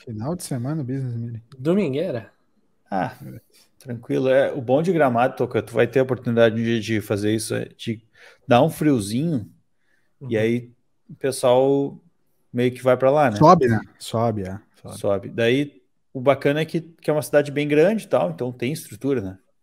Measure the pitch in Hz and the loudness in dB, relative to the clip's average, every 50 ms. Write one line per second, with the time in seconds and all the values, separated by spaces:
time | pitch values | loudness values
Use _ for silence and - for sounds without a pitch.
0 | - - 113 107 110 139 175 180 - - 147 127 117 131 151 160 143 117 131 139 | -16 -14 -10 -8 -6 -6 -6 -8 -8 -8 -8 -6 -6 -6 -6 -6 -6 -6 -6 -6
1 | 135 127 120 117 117 120 117 113 - _ - 131 131 156 175 202 202 147 131 139 | -6 -6 -6 -8 -8 -8 -10 -12 -16 _ -18 -8 -2 0 2 2 2 0 -2 -2
2 | 170 190 143 117 107 - _ _ _ _ _ _ _ _ _ _ _ _ - 95 | -4 -4 -6 -8 -10 -12 _ _ _ _ _ _ _ _ _ _ _ _ -4 -4
3 | 175 135 - - - 135 131 120 _ _ _ _ _ _ _ _ - 131 120 117 | -4 -4 -6 -12 -18 -18 -18 -18 _ _ _ _ _ _ _ _ -14 -12 -12 -12
4 | 120 - 139 143 131 131 131 135 135 95 - 147 123 113 127 143 165 175 185 160 | -8 -4 -2 0 2 4 4 4 4 2 -2 -6 -2 0 2 2 2 2 2 2
5 | 151 135 120 117 123 135 - - 127 117 - 113 101 - - 117 110 117 - 135 | 2 2 4 2 2 0 0 -2 -4 -2 -2 -4 -4 -2 0 0 0 2 4 2
6 | 131 123 123 107 - 123 117 113 117 117 107 113 117 113 117 117 104 101 113 107 | 2 2 0 -6 -4 -2 2 4 4 4 4 2 -2 0 -2 -2 -2 -2 -2 -2
7 | 95 - 113 101 104 104 110 110 110 - 117 113 117 - - _ - 120 113 107 | -2 -2 -4 -2 0 0 0 -2 -2 -4 -6 -6 -6 -8 -12 _ -8 -8 -8 -8
8 | _ _ _ _ - - - _ _ - 120 120 135 160 160 - 165 151 143 120 | _ _ _ _ -20 -20 -20 _ _ 4 4 6 6 4 0 0 0 2 2 2
9 | 101 98 107 123 147 175 165 127 101 - - _ _ _ _ _ _ _ _ _ | 0 -2 -4 -4 -2 -2 -2 -4 -6 -8 -16 _ _ _ _ _ _ _ _ _
10 | _ _ _ _ 143 127 113 107 107 113 117 120 120 120 _ _ _ _ _ _ | _ _ _ _ -10 -4 -2 0 0 0 0 -2 -4 -8 _ _ _ _ _ _
11 | _ _ 156 - - 139 127 - - 131 123 127 131 135 139 139 139 139 - - | _ _ -20 -6 -6 -6 -4 0 2 4 4 4 4 4 2 2 0 -4 -6 -12
12 | _ _ _ _ _ _ _ _ _ _ - 123 120 127 123 - - 127 127 123 | _ _ _ _ _ _ _ _ _ _ -4 -2 -2 -2 -2 0 2 2 2 4
13 | 131 131 139 151 147 131 107 104 151 156 185 175 135 120 117 107 - - _ _ | 4 2 4 4 2 2 4 6 8 8 8 8 6 2 2 0 -2 -6 _ _
14 | - - - 113 113 117 110 107 95 92 95 98 - _ _ _ _ - 101 101 | -16 -6 -4 -2 0 0 -2 -4 -6 -8 -10 -12 -16 _ _ _ _ -18 -16 -8
15 | - 104 101 98 95 - - 95 117 117 127 135 147 143 - - _ _ _ _ | -4 -2 -4 -2 -4 -8 -6 -2 0 2 2 0 -2 -4 -8 -20 _ _ _ _
16 | _ _ _ 135 123 135 135 131 - 151 143 151 160 160 - 170 160 - - _ | _ _ _ -4 2 2 2 2 2 0 0 0 -2 -4 -6 -8 -8 -8 -20 _
17 | _ - 151 151 139 - - 147 147 143 139 143 147 147 143 147 156 185 220 214 | _ -2 -2 -2 -2 2 2 2 2 2 -2 -4 -2 0 4 4 4 4 4 0
18 | - - - 127 156 180 160 - 123 127 127 123 - 123 156 156 - - - 101 | -4 -2 -2 0 0 -2 -4 -6 -8 -8 -6 -6 -6 -6 -6 -6 -10 -14 -16 -8
19 | - 135 139 123 98 95 92 95 _ _ _ _ | -4 -2 -2 -2 -4 -6 -10 -12 _ _ _ _